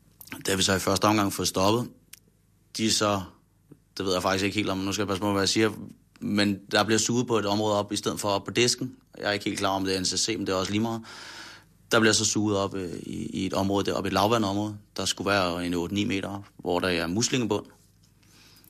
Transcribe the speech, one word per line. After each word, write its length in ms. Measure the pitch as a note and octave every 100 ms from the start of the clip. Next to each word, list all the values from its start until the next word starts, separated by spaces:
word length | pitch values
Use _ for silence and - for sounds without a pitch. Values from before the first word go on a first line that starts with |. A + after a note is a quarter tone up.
| _ _ - -
Det 100 | -
har 80 | F#2+
vi 80 |
så 100 | F#2
i 60 | F#2+
første 260 | - F#2+ G#2
omgang 280 | G#2+ G2
fået 140 | - F2+
stoppet. 420 | F#2+ F#2+ A#2 A#2+ - _ - _ _ _ _ _ -
De 100 | A2
er 40 |
så, 300 | - G#2+ G2 E2+ - _ _ _ - _ -
det 80 | F#2+
ved 80 |
jeg 80 | F2+
faktisk 240 | F#2+ F#2+ G2
ikke 100 | G#2
helt 140 | G2
om, 80 | F#2+
nu 140 | G2
skal 100 | F#2+
jeg 60 | G2
passe 140 | F#2+
på, 100 | G#2
hvad 100 | G2
jeg 80 | F#2+
siger, 220 | A2 A2 G#2+ - - _ -
men 400 | F#2+ G2+ G#2 F#2+ -
der 120 | G#2
bliver 160 | G#2 A2
suget 280 | A2+ A#2 A#2+
på 100 | A2+
et 60 | G2+
område 320 | G#2 G#2+ G#2
op, 140 | G#2
i 40 | G#2
stedet 240 | A2+ E2+
for 100 | G#2
op 140 | G2
på 80 | G2
disken. 440 | G2+ B2 - B2+ - _ -
Jeg 100 | G#2
er 40 |
ikke 140 | G#2 G#2
helt 140 | G2
klar 100 | G2
om 160 | F#2+ F#2+
det 100 | F#2+
er 60 |
N 40 | F#2
C 120 | F#2
C, 180 | - G#2+
men 100 | G2
det 60 |
er 40 | F#2+
også 140 | F#2+
lige 100 | G#2
meget. 200 | A2+ A2+ A2+ - - - - - - _ -
Der 80 | A#2
bliver 140 | A2
så 120 | G#2 G#2+
suget 320 | A2 G#2+ G2
op, 180 | G2 G2
øh, 180 | F2+ F#2
i, 220 | - F2 -
i 200 | - F#2
et 80 |
område 320 | F2+ G2 G2+ F#2+
deroppe, 220 | F2+ F#2+
et 60 |
lavvandområde, 640 | F#2 G#2 A#2 G2+ G2+ G#2 G#2 - -
der 80 | F#2+
skulle 240 | - G2
være 360 | G2+ F2+ E2+ F2
en 80 |
otte-ni 300 | F2 E2+ G2
meter 260 | G2 G2 F#2+
op, 140 | G2 - _
hvor 220 | - F2
der 80 | F#2
er 200 | F2 E2
muslingebund. 580 | F#2+ A#2 C3+ G#2+ G#2 - - _ _ _ _ _ - - - -